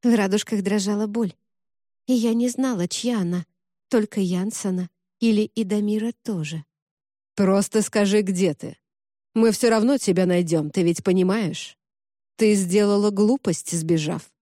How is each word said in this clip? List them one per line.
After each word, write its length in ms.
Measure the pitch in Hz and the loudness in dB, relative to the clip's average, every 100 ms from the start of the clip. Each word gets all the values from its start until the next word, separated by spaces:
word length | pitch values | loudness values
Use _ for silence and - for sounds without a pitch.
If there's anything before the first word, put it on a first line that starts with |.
В 120 | 247 233 | 2 2
радужках 460 | 196 208 - 214 | 2 0 -2 -4
дрожала 460 | 190 208 196 208 214 | 0 -2 -2 -4 -4
боль. 260 | 214 208 - _ _ _ _ _ _ - | -4 -4 -6 _ _ _ _ _ _ -2
И 80 | |
я 220 | 254 226 226 | 0 2 0
не 120 | 247 | -2
знала, 400 | 240 262 214 175 | -2 -4 -2 -4
чья 340 | - 240 233 | -4 -4 -2
она, 240 | 175 180 170 _ _ _ _ | -2 -4 -8 _ _ _ _
только 320 | 247 208 - | -2 0 -2
Янсена 680 | 185 180 196 - 202 185 180 _ _ _ | -2 -2 -4 -6 -6 -6 -6 _ _ _
или 320 | 233 214 214 - | 0 2 0 -4
Идамира 580 | 202 208 208 214 226 240 | -4 -2 -2 -2 -4 -8
тоже. 400 | - 190 151 160 - _ _ _ _ _ _ - | -8 -6 -6 -8 -14 _ _ _ _ _ _ 0
«Просто 460 | 190 196 202 220 | 2 2 2 -2
скажи, 400 | 208 214 202 208 | 0 0 2 2
где 320 | 196 180 196 | 0 0 0
ты. 240 | 294 - - _ _ _ _ _ | -2 -10 -16 _ _ _ _ _
Мы 180 | 226 226 | 2 2
всё 180 | 202 240 | 4 2
равно 280 | 220 226 277 | 4 2 2
тебя 300 | - 175 180 | 2 2 2
найдём, 420 | 180 175 165 151 | 2 2 0 0
ты 140 | 190 | 0
ведь 200 | 170 170 | 0 0
понимаешь? 720 | - 185 185 208 190 - - - _ _ _ _ _ _ | 0 2 2 0 -2 -6 -12 -20 _ _ _ _ _ _
Ты 180 | 220 | 2
сделала 560 | 208 180 190 208 202 208 | 4 2 2 2 2 2
глупость, 600 | 202 208 269 - 165 - | 2 2 2 -2 -4 -4
сбежав». 600 | 170 160 165 151 - - _ | -6 0 0 0 -6 -10 _